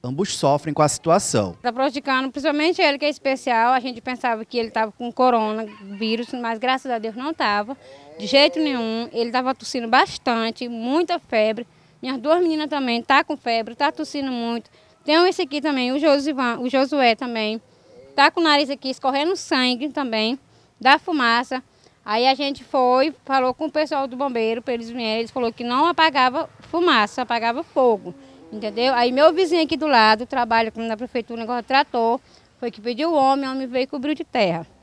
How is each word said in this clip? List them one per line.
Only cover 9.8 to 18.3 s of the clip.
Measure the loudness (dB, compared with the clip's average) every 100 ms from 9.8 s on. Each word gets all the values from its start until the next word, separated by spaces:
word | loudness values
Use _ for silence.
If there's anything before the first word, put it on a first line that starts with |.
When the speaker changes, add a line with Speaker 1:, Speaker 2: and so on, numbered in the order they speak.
| 2
Speaker 2:
bastante, | 2 2 -2 -2 -2 -2 -6 -10
muita | -6 -2 0 0 -4
febre. | _ 2 2 0 -8 _ _ _
Minhas | -8 -4
duas | 0 2
meninas | 2 0 -2
também | -2 -2 -2
tá | 2 2
com | 2 -6
febre, | -2 -4 -4 -2
tá | -2
tossindo | -2 -8 -6 -4
muito. | -4 -4 -6 -8 _ _ _ 0
Tem | 4 4
esse | 0
aqui | -4 -2
também, | -2 -2 0
o | 2
Josivan, | 4 2 2 -2 -2 -2
o | -2
Josué | 0 0 2 2
também. | 2 -2 -4 -4 -6 _ _ _ -20 -10 2
Tá |
com | 4